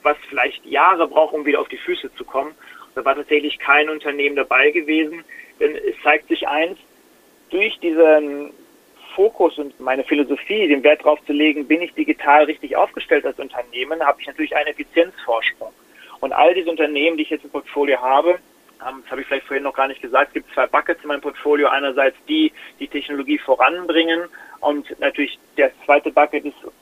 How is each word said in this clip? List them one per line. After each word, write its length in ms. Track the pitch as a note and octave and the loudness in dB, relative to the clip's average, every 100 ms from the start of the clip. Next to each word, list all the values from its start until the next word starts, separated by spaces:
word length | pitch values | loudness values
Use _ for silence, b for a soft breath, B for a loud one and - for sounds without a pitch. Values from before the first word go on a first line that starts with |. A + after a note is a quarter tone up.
was 160 | D3 D3 - | 0 -2 -6
vielleicht 380 | C#3 C#3 - - | -4 -4 -6 -4
Jahre 420 | C#3 F3 F3+ D#3+ | 2 4 4 2
braucht, 240 | D3+ D#3 | 2 2
um 140 | D3+ D3 | 0 0
wieder 140 | C#3 | 0
auf 80 | - | -2
die 100 | B2+ | -8
Füße 360 | - F3+ C3+ | -6 -6 -8
zu 100 | - B2 | -16 -8
kommen? 280 | C3+ C#3+ - B B B | -6 -6 -14 B B B
Da 100 | C3 C3 | -4 -2
war 100 | C3+ | -2
tatsächlich 420 | C#3+ D3+ D3 - | 0 0 0 -6
kein 300 | - C#3+ D#3 | 2 2 2
Unternehmen 480 | D3+ C#3+ C#3+ C#3+ C#3+ | -4 -6 -2 -2 -2
dabei 340 | B2+ B2+ D3 | 0 2 2
gewesen, 540 | E3 D3+ D#3 D#3 E3+ - B B _ | 2 0 0 0 -8 -18 B B _
denn 140 | D3+ - | -2 -2
es 180 | G#4 - | -6 -2
zeigt 260 | D3 D#3+ _ | 0 0 _
sich 180 | D#3+ - | -4 -2
eins, 320 | D3 E3+ F#3+ _ _ _ _ _ _ _ | -2 -4 -6 _ _ _ _ _ _ _
durch 300 | F3+ G#3+ - | -4 -4 -2
diesen 680 | E3+ D#3+ D#3+ D3+ D3 C#3+ D3 - _ _ _ _ - - | -2 4 6 6 2 -8 -12 -18 _ _ _ _ -12 0
Fokus 400 | G#3 - E3+ D3+ | 0 4 0 0
und 240 | C#3+ _ | -12 _
meine 240 | B2+ C3 | -4 -4
Philosophie, 640 | B2+ D3 B2+ C#3 - G#3 F#3 | 0 0 0 -4 -4 -2 2
den 140 | C#3 | 4
Wert 200 | D3 G3+ | 4 4
drauf 160 | D3 D3+ | 2 0
zu 80 | - | -2
legen, 340 | D3 D#3 D3 C3+ | 0 0 0 0
bin 140 | D#3+ | -2
ich 140 | F3 | -2
digital 500 | - D3+ D3+ D3 D3+ | -4 -2 -2 4 4
richtig 320 | D3 D#3 D3 - | 4 -2 -6 -2
aufgestellt 480 | G3+ - - D3 | -2 -4 -2 0
als 140 | C#3 - | 0 -8
Unternehmen, 680 | C#3 B2 A#2+ A#2+ C3 E3 | -12 -12 -10 -10 -6 -2
habe 160 | C#3+ - | -2 -2
ich 60 | - | -8
natürlich 280 | E3+ D3+ | -8 -4
einen 140 | D3+ D3+ | -4 -4
Effizienzvorsprung. 1040 | D3 - E3 F3 - - A2+ - - - _ B B B B | -8 -2 0 0 -2 -4 -2 -2 -6 -16 _ B B B B
Und 120 | C3+ | -4
all 200 | B2+ D#3 | 4 4
diese 160 | F#3 E3+ | 4 -4
Unternehmen, 460 | D#3+ D3+ C#3+ D#3+ D#3+ | -2 -2 0 -2 -2
die 60 | |
ich 80 | D3+ | -6
jetzt 140 | D3+ | -6
im 60 | D3 | -8
Portfolio 500 | C#3+ - C#3+ C#3 C3 | -12 -8 -4 0 0
habe, 380 | D3 C3+ E3 F3+ _ _ _ _ B2+ | 2 2 4 0 _ _ _ _ -14
ähm, 160 | C3 | -14
das 80 | A#2 | -12
habe 120 | C3 | -12
ich 40 | C3 | -6
vielleicht 200 | C3+ - | -8 -4
vorhin 180 | C#3 | -6
noch 100 | C#3 | -6
gar 140 | C3+ C3+ | -4 -4
nicht 140 | C3+ | -4
gesagt, 260 | B2 B2+ C#3+ | -2 0 0
es 60 | |
gibt 180 | D3 - | -4 -6
zwei 140 | - B2+ | -2 0
Buckets 360 | C#3+ - E3 | 0 0 -6
in 60 | D3+ | -4
meinem 120 | C#3+ | -6
Portfolio. 480 | C#3+ - D3 D3 C#3 | -6 -6 0 2 2
Einerseits 480 | C3+ C#3 C3 C3+ - - | 0 -2 0 0 -2 -4
die, 240 | D#3 D#3 B B _ | 0 0 B B _
die 100 | C#3 | -10
Technologie 500 | D3 C#3 C#3+ C3+ D3 | -10 -8 -8 -4 -4
voranbringen 840 | - C3 - F3 F3 D#3+ E3 E3 F3 B B B | 0 2 2 2 0 0 2 -2 -6 B B B
und 380 | D3 D3 C#3 - | -2 -2 -6 -6
natürlich 400 | C#3+ C#3 C#3+ - _ - | -4 -2 -6 -6 _ 0
der 140 | C3+ - | 0 0
zweite 260 | - D3 D#3+ | 2 2 4
Bucket 360 | D3+ D3 D3 D3 | 2 2 0 -6
ist 100 | - - _ | -12 -20 _